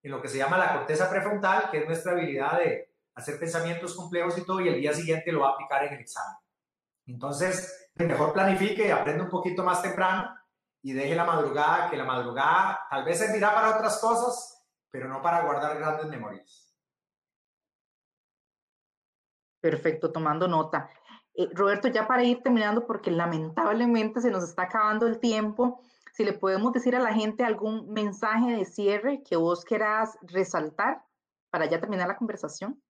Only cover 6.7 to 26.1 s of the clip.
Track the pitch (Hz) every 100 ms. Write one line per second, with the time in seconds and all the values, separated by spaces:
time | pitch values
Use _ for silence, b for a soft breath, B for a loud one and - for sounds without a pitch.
6.7 | _ _ _ - 120 139 143 185 - -
7.7 | - - - 170 - 147 190 196 185 202
8.7 | 220 202 160 143 156 180 180 180 175 185
9.7 | 175 190 185 185 196 240 - _ _ _
10.7 | _ 135 131 143 165 170 160 143 139 151
11.7 | 170 143 143 131 123 120 127 147 175 185
12.7 | - - 135 139 165 214 214 202 - 220
13.7 | 220 220 - 226 226 - - - - _
14.7 | _ _ 131 131 135 170 170 170 139 151
15.7 | 147 156 156 156 131 107 98 _ - _
16.7 | _ _ _ _ _ _ _ _ _ _
17.7 | _ _ _ _ _ _ _ _ _ _
18.7 | _ _ _ _ _ _ _ _ _ 165
19.7 | 151 160 - 160 160 151 156 180 170 -
20.7 | 151 143 B B B B - 180 170 202
21.7 | 202 254 220 214 247 240 240 262 233 208
22.7 | 220 233 208 - 170 170 160 160 - 262
23.7 | 233 240 233 220 240 240 190 170 - 185
24.7 | 226 214 214 233 226 240 220 214 208 247
25.7 | - B B B